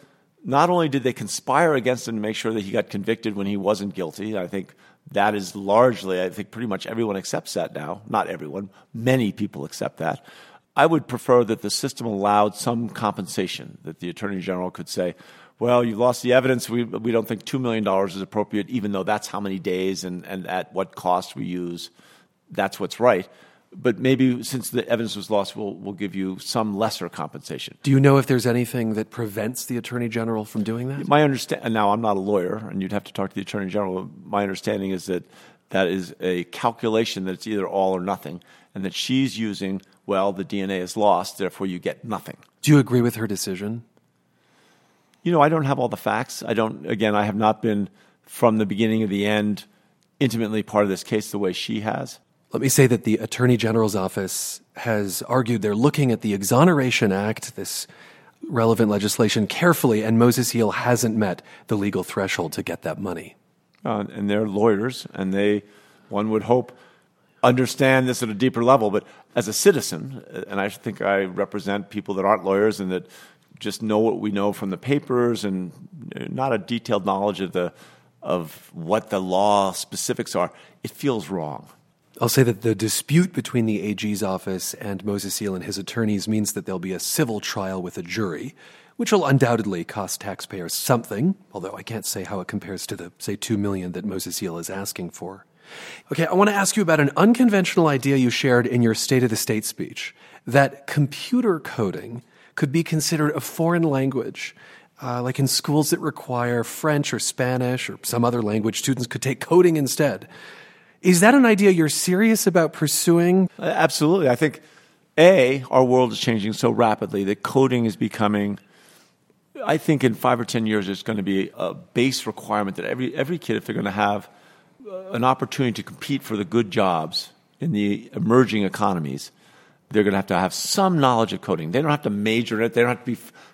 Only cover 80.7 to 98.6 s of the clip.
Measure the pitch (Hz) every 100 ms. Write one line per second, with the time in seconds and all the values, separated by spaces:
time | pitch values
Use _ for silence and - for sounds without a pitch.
80.7 | _ - - 143 113 78 92 76 65 -
81.7 | _ _ _ _ - 120 - 120 101 113
82.7 | 101 107 - - 156 180 139 - 123 110
83.7 | 101 101 98 107 101 98 92 - 92 -
84.7 | - 101 98 101 101 98 - 104 92 85
85.7 | 101 90 120 107 101 101 107 101 104 95
86.7 | 92 92 92 - - 131 107 - 107 95
87.7 | 95 87 101 87 110 98 78 131 - -
88.7 | - _ - 233 208 143 135 120 117 104
89.7 | 90 82 107 95 - 104 90 - 98 85
90.7 | - - 120 - 98 165 196 _ 101 92
91.7 | - - 113 - - 87 101 90 104 98
92.7 | 92 - 95 87 _ - 101 - 104 101
93.7 | 95 90 90 101 92 90 - 95 85 85
94.7 | 98 98 - 87 - 90 98 _ _ -
95.7 | - - - _ 147 170 180 208 202 196
96.7 | - 175 156 139 - 202 240 247 202 180
97.7 | - 160 139 135 139 123 - 139 123